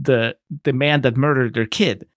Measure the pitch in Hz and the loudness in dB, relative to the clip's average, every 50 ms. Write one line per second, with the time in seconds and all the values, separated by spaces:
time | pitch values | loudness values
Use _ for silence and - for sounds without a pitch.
0 | 135 - 131 113 113 113 - _ _ - 151 147 - 147 131 127 143 147 147 143 | 0 2 2 2 2 0 -4 _ _ -14 -12 -6 -4 -2 0 0 2 2 2 2
1 | 135 127 117 131 135 151 143 131 123 117 110 113 113 113 - - 208 147 101 - | 2 0 0 2 0 2 2 0 0 -2 -2 -4 -4 -2 -2 -2 0 0 -2 -4
2 | - _ _ | -10 _ _